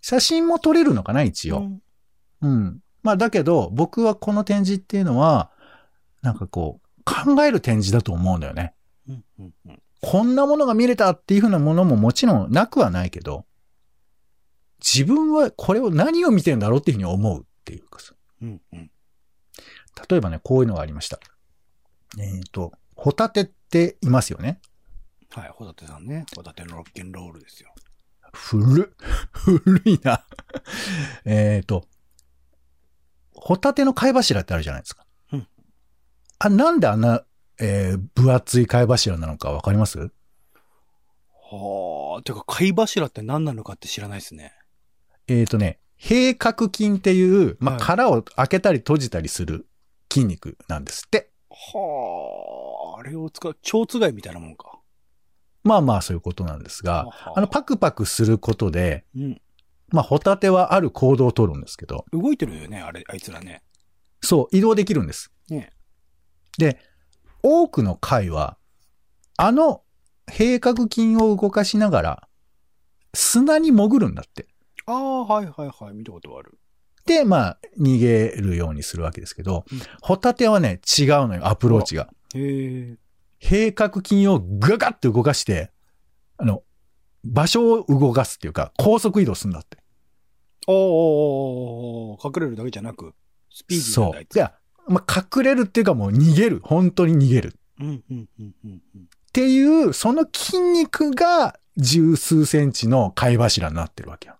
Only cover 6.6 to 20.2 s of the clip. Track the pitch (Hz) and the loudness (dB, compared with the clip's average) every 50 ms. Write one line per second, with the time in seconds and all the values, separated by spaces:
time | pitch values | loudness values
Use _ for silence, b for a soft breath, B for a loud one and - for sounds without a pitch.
6.6 | 85 76 - _ _ _ _ _ _ - - - - 277 285 269 294 294 247 185 | -6 -6 -6 _ _ _ _ _ _ -6 -6 -2 0 2 2 4 4 2 2 0
7.6 | - 123 117 107 101 95 104 120 107 - 90 85 90 92 92 85 76 69 69 73 | 0 0 0 0 0 2 0 0 0 0 -4 -2 0 0 0 -2 -4 -8 -8 -8
8.6 | 87 82 _ _ _ _ _ _ _ 131 135 123 - _ _ - 98 92 _ _ | -8 -10 _ _ _ _ _ _ _ -18 -18 -18 -18 _ _ -20 -20 -20 _ _
9.6 | _ - - - _ _ _ _ - - - 190 226 240 254 269 277 277 294 302 | _ -20 -20 -20 _ _ _ _ -6 0 0 2 2 2 2 2 2 2 2 2
10.6 | 294 254 226 220 240 247 240 - 220 185 170 - _ - 196 202 202 226 196 160 | 2 2 2 2 2 2 2 2 2 2 2 -2 _ 0 2 2 4 4 2 2
11.6 | 147 151 160 170 190 180 131 107 104 117 123 - - 240 180 113 92 87 110 160 | 2 2 2 4 4 4 4 4 4 2 2 2 2 4 4 2 2 0 2 0
12.6 | 220 - - 294 196 110 87 90 90 90 - - 92 - 73 - - _ _ _ | 0 2 2 2 2 2 2 -2 -4 -4 -6 -10 -12 -10 -12 -12 -14 _ _ _
13.6 | _ _ _ _ _ _ _ _ _ _ _ _ _ _ _ _ _ _ _ _ | _ _ _ _ _ _ _ _ _ _ _ _ _ _ _ _ _ _ _ _
14.6 | _ _ _ _ - - - 135 135 165 254 302 311 311 302 311 294 226 - - | _ _ _ _ -4 -2 0 0 2 2 2 2 2 2 2 2 2 0 -2 -6
15.6 | - - 190 226 262 220 165 147 185 294 320 339 359 339 233 190 - 175 143 117 | -2 -2 0 0 0 0 2 2 2 2 0 0 2 4 2 2 2 2 0 0
16.6 | 101 107 117 139 - - 135 107 95 85 90 98 101 107 87 71 - _ _ _ | 0 2 0 0 0 0 -2 -2 -2 -2 -2 0 0 0 -2 -4 -8 _ _ _
17.6 | _ - - - _ _ - - - - _ _ _ _ _ _ 117 117 104 85 | _ -18 -18 -18 _ _ -20 -20 -20 -20 _ _ _ _ _ _ -16 -16 -16 -16
18.6 | _ _ - 85 82 78 _ _ _ _ _ _ _ _ _ _ _ _ _ B | _ _ -20 -20 -20 -20 _ _ _ _ _ _ _ _ _ _ _ _ _ B
19.6 | B B B B B B _ - - _ 185 175 | B B B B B B _ -20 -4 _ 0 0